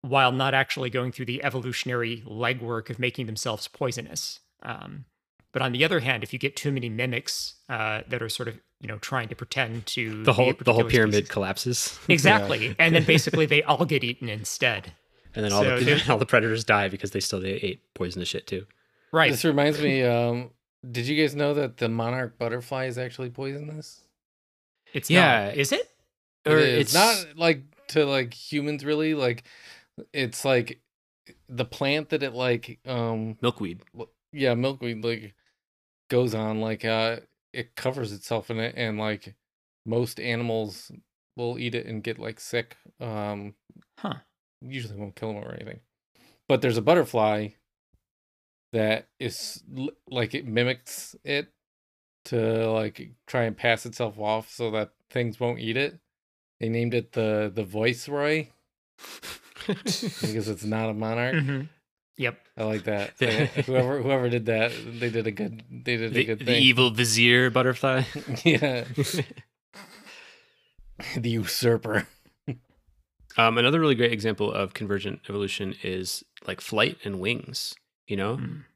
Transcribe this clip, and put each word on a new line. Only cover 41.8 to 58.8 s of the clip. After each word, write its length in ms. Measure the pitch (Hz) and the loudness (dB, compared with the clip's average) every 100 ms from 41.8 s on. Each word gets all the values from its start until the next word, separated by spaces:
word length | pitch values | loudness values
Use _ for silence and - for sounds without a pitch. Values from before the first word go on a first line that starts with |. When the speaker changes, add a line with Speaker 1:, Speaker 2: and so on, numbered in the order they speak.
| 113 | -6
Speaker 3:
and 160 | 110 | -8
get, 160 | 117 110 | -6 -8
like, 220 | 110 110 | -10 -12
sick. 360 | - 120 117 - - _ | -4 -4 -4 -16 -20 _
Um, 540 | 120 107 104 101 101 - _ - _ - | -8 -4 -4 -6 -10 -16 _ -20 _ -10
Speaker 1:
Huh. 160 | 202 139 _ _ _ _ | -10 -10 _ _ _ _
Speaker 3:
usually 360 | 127 135 110 101 | -12 -10 -10 -10
won't 180 | 101 | -12
kill 160 | - 110 | -10 -10
'em 60 | 104 | -8
or 100 | - | -12
anything. 260 | - - - _ _ _ _ _ _ - | -12 -14 -16 _ _ _ _ _ _ 2
But 120 | 131 | 4
there's 160 | 131 113 | 4 2
a 40 | |
butterfly 640 | 110 175 135 117 107 107 104 _ _ _ _ _ _ _ _ _ _ _ _ | 6 6 4 2 2 2 -4 _ _ _ _ _ _ _ _ _ _ _ _
that 340 | 117 107 110 - _ | 0 2 0 -4 _
is 420 | 123 - - - - 131 | -8 -6 -12 -12 -14 -8
l-, 140 | 139 - - | -8 -10 -6
like, 260 | 127 110 | -2 -2
it 120 | 143 127 | -4 -2
mimics 680 | 110 123 120 - - - - | 0 0 -2 -10 -14 -14 -14
it 300 | 143 143 - _ _ _ _ _ _ _ | -4 -4 -4 _ _ _ _ _ _ _
to, 440 | - 120 113 113 113 | -4 -2 0 0 0
like, 420 | 110 107 - 110 120 - | 0 -2 -8 -20 -20 -6
try 160 | 131 | -2
and 120 | 113 104 | -2 0
pass 280 | 120 113 123 | 0 0 -2
itself 320 | 110 113 104 | -6 -6 -2
off 320 | 104 110 110 | -2 -2 -4
so 200 | - 117 | -6 -2
that 200 | 110 104 _ _ | -2 -4 _ _
things 280 | 127 120 - | -4 -4 -2
won't 220 | 120 117 | -4 -2
eat 160 | 113 117 | -4 -2
it. 240 | 143 170 _ _ _ _ _ _ | -2 -6 _ _ _ _ _ _
They 80 | 113 | -2
named 260 | 117 117 | 0 2
it 180 | 120 110 | 0 -2
the, 380 | 120 110 107 107 | -2 0 0 0
the 120 | 98 | -4
Viceroy 840 | 98 107 113 123 - 143 147 156 - _ _ _ | -4 0 0 0 -4 -2 0 0 -2 _ _ _